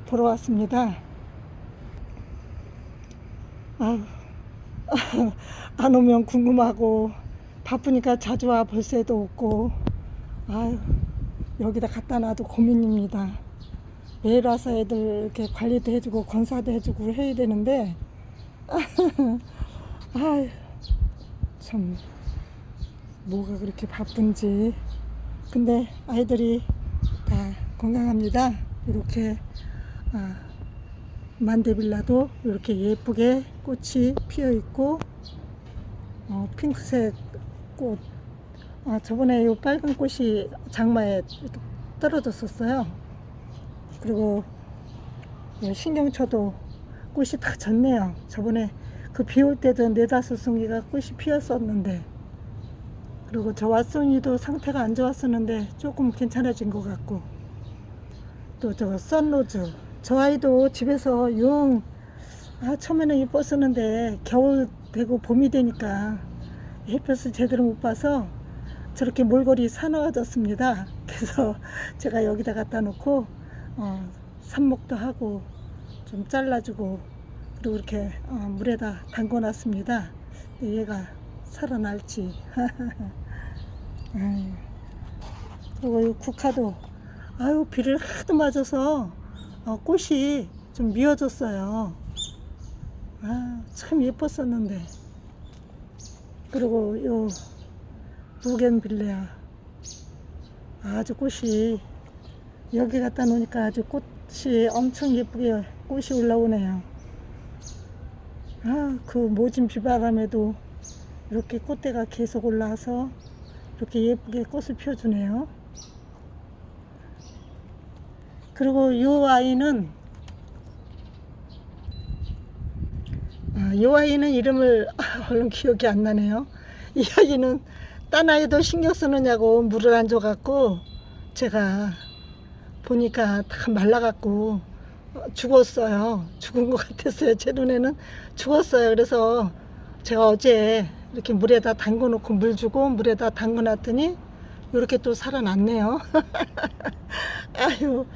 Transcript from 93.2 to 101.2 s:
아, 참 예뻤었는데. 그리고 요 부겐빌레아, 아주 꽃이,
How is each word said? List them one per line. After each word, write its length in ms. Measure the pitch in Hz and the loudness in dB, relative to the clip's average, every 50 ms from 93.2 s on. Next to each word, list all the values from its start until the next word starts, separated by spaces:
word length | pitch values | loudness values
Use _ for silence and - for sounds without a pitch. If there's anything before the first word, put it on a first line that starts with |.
| 214 | -6
아, 380 | 208 233 247 247 240 240 233 226 - - | -4 -4 -4 -4 -6 -8 -8 -10 -12 -14
참 280 | - - - 320 311 | -14 -6 0 2 2
예뻤었는데. 800 | 254 254 254 - - 196 - - 277 247 240 233 220 196 202 185 170 175 - - - - - - - - - - - - - - - - - - - - - - - - - - - - - - - - | 2 2 2 0 -4 -4 -2 -2 -2 -2 0 0 0 -2 -2 -6 -8 -10 -14 -16 -18 -18 -18 -18 -18 -20 -18 -18 -18 -18 -18 -20 -20 -20 -20 -20 -18 -18 -18 -18 -18 -18 -18 -18 -18 -18 -18 -18 -14 -6
그리고 520 | - 269 240 233 220 226 214 208 214 226 - | -2 0 0 2 2 2 2 0 -2 -2 -2
요 220 | 262 233 226 220 214 185 - - - - - - - - - - - - - - - - - - - - - | 0 0 0 0 -2 -4 -6 -10 -16 -16 -18 -18 -18 -18 -18 -18 -18 -18 -18 -18 -16 -18 -18 -18 -18 -18 -6
부겐빌레아, 840 | - 254 247 226 247 247 233 226 208 - 214 208 208 202 196 190 190 180 - - - - - - - - - - - - - - - - - - - - - - - - - - - - - - - | -4 -2 2 4 4 4 4 4 2 0 -2 -2 -2 -2 -4 -4 -6 -10 -12 -16 -18 -18 -18 -20 -20 -20 -20 -18 -16 -16 -16 -16 -16 -18 -18 -18 -18 -16 -16 -16 -16 -18 -18 -18 -18 -18 -18 -12 -8
아주 320 | 202 202 214 226 - 233 | -6 -4 -4 -2 -4 -4
꽃이, 640 | - | -2